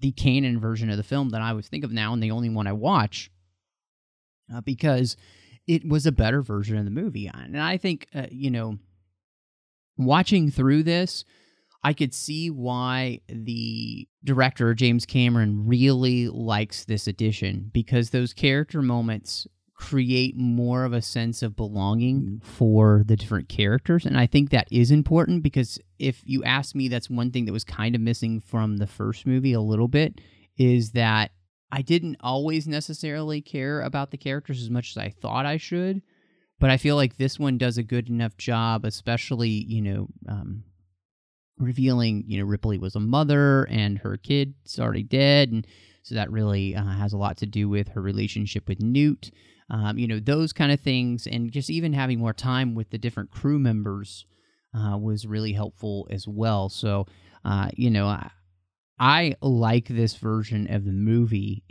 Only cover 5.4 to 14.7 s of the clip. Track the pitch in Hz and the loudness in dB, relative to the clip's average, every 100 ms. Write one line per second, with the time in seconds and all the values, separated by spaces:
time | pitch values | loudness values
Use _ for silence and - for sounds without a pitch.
5.4 | _ - - 165 165 151 151 120 110 139 | _ -8 0 0 2 2 2 2 2 2
6.4 | 117 104 101 107 101 123 202 113 98 64 | 0 -4 -2 -2 -2 -4 -6 -6 -10 -12
7.4 | 65 143 160 185 190 156 - 143 127 123 | -10 -4 -2 -2 -2 -4 -8 -10 -10 -4
8.4 | 135 120 113 104 _ _ _ _ _ _ | -2 -2 -4 -8 _ _ _ _ _ _
9.4 | _ _ _ _ _ - 127 156 - 196 | _ _ _ _ _ -2 4 4 4 4
10.4 | 151 135 131 151 160 170 185 - - _ | 4 4 4 4 4 0 -2 -6 -14 _
11.4 | _ _ _ _ 143 123 135 - - 156 | _ _ _ _ -2 0 -2 -4 -8 -6
12.4 | 165 139 123 123 127 127 127 117 - 117 | -6 -6 -4 -4 -2 -2 -4 -6 -12 -10
13.4 | 110 117 113 113 113 107 - _ 139 135 | -8 -6 -6 -8 -8 -10 -14 _ 0 2
14.4 | 131 - 117 | 2 2 2